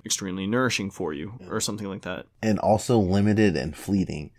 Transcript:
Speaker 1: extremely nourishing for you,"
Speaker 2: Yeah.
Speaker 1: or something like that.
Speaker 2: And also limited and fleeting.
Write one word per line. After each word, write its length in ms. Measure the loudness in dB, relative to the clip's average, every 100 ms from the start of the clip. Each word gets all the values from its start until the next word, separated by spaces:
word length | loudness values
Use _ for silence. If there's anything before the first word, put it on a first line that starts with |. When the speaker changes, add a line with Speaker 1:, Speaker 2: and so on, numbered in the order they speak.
| -6
Speaker 1:
extremely 420 | -6 -4 -4 0
nourishing 440 | 2 0 0 -4
for 200 | -4 -6
you," 220 | -6 -10 -12
Speaker 2:
Yeah. 60 | -8
Speaker 1:
or 100 | -6
something 300 | -4 -6 -8
like 140 | -8
that. 220 | -8 -10 -12 -4
Speaker 2:
And 160 | 0 2
also 380 | 4 2 4 4
limited 600 | 4 4 4 4 4 2
and 180 | -4 -6
fleeting. 560 | 0 0 0 -4 -10